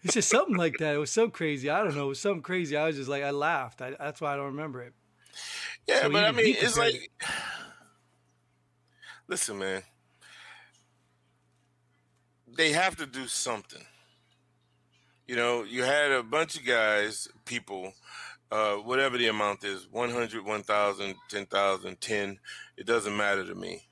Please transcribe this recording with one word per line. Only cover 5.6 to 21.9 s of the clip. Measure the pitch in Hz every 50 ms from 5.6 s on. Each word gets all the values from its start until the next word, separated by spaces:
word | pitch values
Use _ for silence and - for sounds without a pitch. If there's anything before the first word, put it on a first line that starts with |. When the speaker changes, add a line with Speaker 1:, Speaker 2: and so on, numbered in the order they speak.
| - - - - _ -
Speaker 2:
Yeah, | 494 523 -
Speaker 1:
So | -
Speaker 2:
but | - 208
Speaker 1:
he, | 208
Speaker 2:
I | 214
mean, | 226 240 220
Speaker 1:
he | 220
Speaker 2:
it's | 262 - - 240 226
Speaker 1:
compared | 233 233 233 -
Speaker 2:
like, | - - - _ _
Speaker 1:
it. | - -
Speaker 2:
<sighs> | - - - - - - - - - - - - _ _ _ _ _ _ _ _ _ _ _ _ _ _ _ _ _ _ _ _ _ _ - - - - _ -
listen, | 185 - - - 107 98
man. | 95 95 95 95 95 _ _ _ _ _ _ _ - - - - - - - - - _ _ _ _ _ _ _ _ _ _ _ _ _ _ _ _ _ _ _ _ _ _ _ _ _ _ _ _ _ _ _ _ _ _ _ _ - 120
They | 143 160 156
have | 147 160 185 190 175 170
to | 160 135
do | 120 131 131 120
something. | - - - 131 120 104 98 _ - - - - _ _ _ _ _ _ _ _ _ _ _ _ _ _ _ _ _ _ _ _ _ _ _ _ _ _ _ -
You | 123
know, | 120 120 120 120 120 110
you | 101 117 123 123
had | 127 143 147 147 143
a | 139 127
bunch | 120 110 123 156 165 156 -
of | 160 127
guys, | 120 123 117 110 107 107 104 104 107 110 - - - - - _
people, | - 123 120 95 - 101 95 92 95 98 - _ - - - - - - _ _ _
uh, | 113 107 107 107 101
whatever | 101 104 117 127 131 139 135 123 123
the | 120 113
amount | 107 107 104 104 101 98 -
is, | 101 98 95 92 92
one | 98 113 120 120
hundred, | 120 123 117 113 110 113 95
one | 104 107 107
thousand, | 101 - 107 104 104 101 98 95 101 98 95 - - _
ten | - 101 101 _
thousand, | - 98 98 98 98 92 95 95